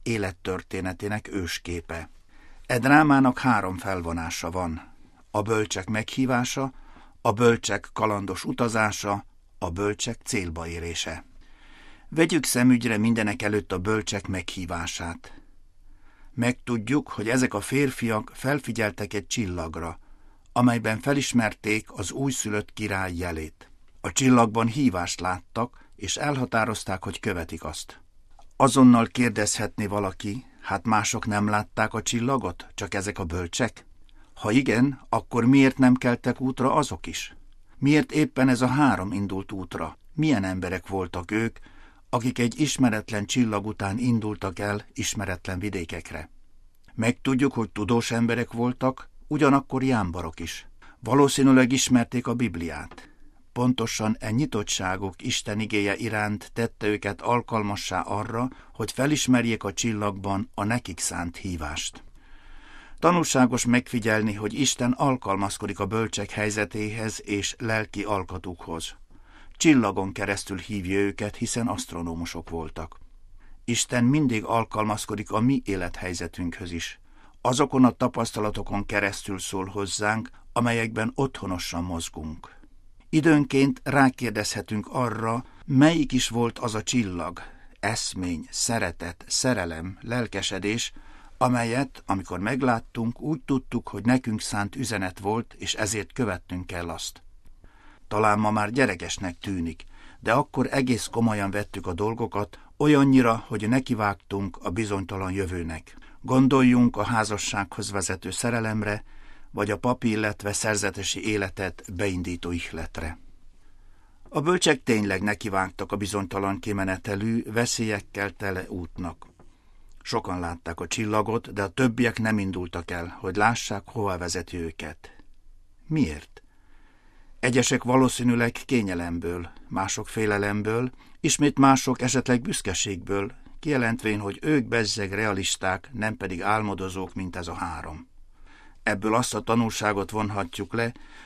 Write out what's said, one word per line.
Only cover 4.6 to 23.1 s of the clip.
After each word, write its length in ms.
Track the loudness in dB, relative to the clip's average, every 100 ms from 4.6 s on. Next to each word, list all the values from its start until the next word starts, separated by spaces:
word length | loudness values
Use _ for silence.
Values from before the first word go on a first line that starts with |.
| -4 -6 -12 -20 -20 -20 -8
A 120 | -4
bölcsek 460 | 0 0 0 -4 -4
meghívása, 840 | -4 -2 -2 2 2 0 -2 -6 -8 -20 -20 -20 -2
a 120 | 0
bölcsek 580 | 4 6 4 2 -4 -6
kalandos 520 | -2 0 0 -4 -6
utazása, 840 | -4 -2 0 2 0 0 -4 -4 -6 -20 _ -8
a 120 | -6
bölcsek 500 | -2 -2 -2 -6 -8
célba 420 | -6 -4 -4 -6 -8
érése. 580 | -8 -6 -6 -8 -10 -14 -20 -20 -20 -20 -20 -20 -20 -4
Vegyük 360 | 2 4 2
szemügyre 520 | 2 4 6 6 4 2
mindenek 460 | 4 2 2 0
előtt 300 | 0 0 0
a 60 | -2
bölcsek 480 | 0 0 -2 -4 -4
meghívását. 1160 | -6 -6 -8 -6 -6 -6 -6 -8 -10 -14 -18 -20 -20 -20 -20 -20 -20 -20 -20 -10
Megtudjuk, 720 | -2 -2 -2 -4 -4 0 -2 -2
hogy 200 | -4 0
ezek 260 | 2 2
a 60 | 0
férfiak 720 | -2 0 0 0 -2 -2 -4
felfigyeltek 800 | -6 -2 -2 -2 -2 -2 -2 -6
egy 120 | -6 -4
csillagra, 720 | -2 -2 -4 -6 -6 -8 -10 -16 -20 -20 -20 -4
amelyben 480 | 4 4 4 0 -2
felismerték 920 | 0 0 2 2 2 0 -2 -2 -2
az 200 | -8 -6
újszülött 600 | -2 -2 -2 -2 -4 -4
király 440 | -6 -4 -2 -4